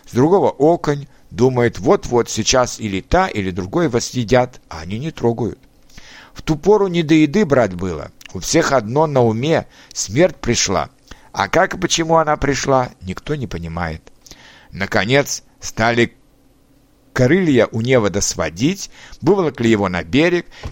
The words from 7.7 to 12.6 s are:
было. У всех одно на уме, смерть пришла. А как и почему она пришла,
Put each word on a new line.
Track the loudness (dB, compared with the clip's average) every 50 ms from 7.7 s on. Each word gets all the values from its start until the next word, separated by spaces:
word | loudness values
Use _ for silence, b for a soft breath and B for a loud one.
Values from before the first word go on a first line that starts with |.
| -2
было. | -4 -6 -6 -6 -8 -10 -14 -16 -20 -20 -14 -12
У | -10
всех | -6 0 2 2 2 4 2
одно | 0 0 0 0 0 0
на | 2 2 2 2
уме, | 2 0 0 0 0 0 0 -2 B B B B B B
смерть | -10 -10 -4 2 2 2 2 0
пришла. | -4 -4 -2 -2 0 -2 -2 -2 -2 -4 -4 _ _ B B B B B B
А | B -4 -4
как | 0 2 2 2 2 0
и |
почему | -4 -4 -2 -2 -2 0 2 2
она | 2 2 2 0
пришла, | 0 0 -2 -2 -2